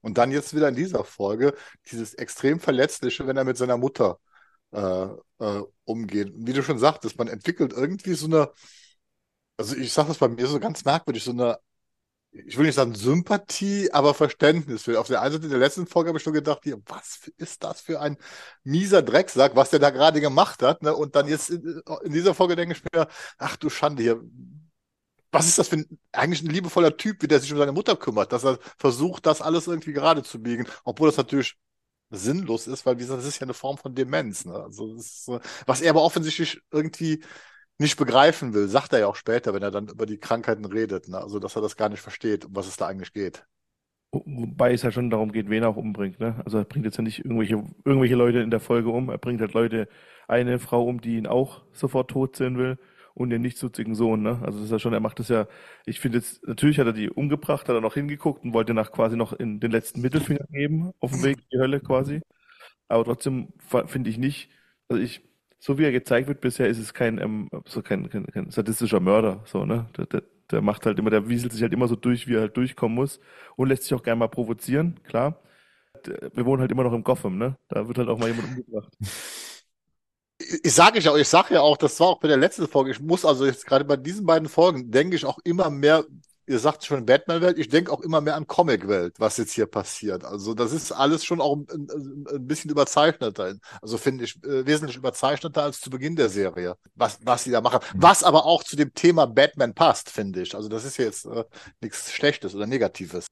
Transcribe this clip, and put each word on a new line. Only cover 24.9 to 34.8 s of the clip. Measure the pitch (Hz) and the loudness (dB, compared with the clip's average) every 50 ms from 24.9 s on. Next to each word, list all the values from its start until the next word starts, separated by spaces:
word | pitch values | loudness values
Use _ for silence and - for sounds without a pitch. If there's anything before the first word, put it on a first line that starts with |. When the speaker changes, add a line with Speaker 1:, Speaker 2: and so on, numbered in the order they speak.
| _ _ _ _ _ _ _ _ - | _ _ _ _ _ _ _ _ 2
Speaker 1:
was | 147 160 | 4 4
ist | 170 - - | 4 4 4
das | 196 - | 2 2
für | - | 0
ein, | 156 151 _ 160 - _ _ - | -2 -2 _ -12 -20 _ _ -2
eigentlich | - 131 156 175 - 156 | -2 0 0 0 -2 -2
ein | 160 | -2
liebevoller | 151 190 185 165 - 185 170 156 151 | -2 -2 -4 0 2 6 6 6 4
Typ, | - - 214 208 _ - | 2 -6 -6 -4 _ 2
wie | 151 | 4
der | 151 139 | 4 4
sich | 131 139 151 | 4 2 0
um | 147 | 0
seine | 143 139 139 | 0 2 2
Mutter | 170 208 - 208 | -2 0 0 -2
kümmert, | - - - 110 107 98 - - | 0 -2 -2 0 0 0 0 -2
dass | 120 120 | 0 2
er | 135 131 - - - - _ | 2 0 0 -4 -20 -20 _
versucht, | - 139 120 120 143 180 175 - - | 2 2 2 2 -2 -2 -2 0 2
das | 160 151 - - | 2 2 2 0
alles | 156 160 170 160 | -2 -2 0 -2
irgendwie | 180 175 160 156 156 147 | -2 -6 -6 -6 -6 -6
gerade | 143 143 160 165 151 127 | 0 4 4 4 4 0
zu | - - 120 110 | -8 -14 -8 -6
biegen, | 120 120 117 123 - - - _ | -4 -4 -4 -4 -8 -10 -12 _
obwohl | - 113 - 156 156 | -10 -2 2 4 4
das | 143 | 4
natürlich | - 135 - - 139 123 - - _ _ _ _ _ _ _ _ _ _ _ | 2 -2 0 0 -2 -2 -2 -8 _ _ _ _ _ _ _ _ _ _ _
sinnlos | 110 98 90 113 143 185 196 143 113 113 - | -14 -6 -4 -2 -2 -2 -2 -4 -4 -4 -4
ist, | - 131 131 - | -8 -12 -4 0
weil, | 135 127 | 0 0
wie | 120 123 | 0 -2
gesagt, | 120 135 127 | -8 -8 -8
das | 123 | -6
ist | 143 143 - | -8 -8 -8
ja | 135 | -10
eine | 127 123 | -10 -10
Form | - - 135 143 139 | -8 -8 -8 -8 -8
von | - 139 127 | -10 -10 -4
Demenz, | 127 131 123 139 160 147 110 98 - - | -4 -4 -2 -2 -4 -4 -4 -8 -10 -12
ne? | 87 85 | -12 -12
Also | 107 107 107 104 107 | -12 -12 -14 -14 -14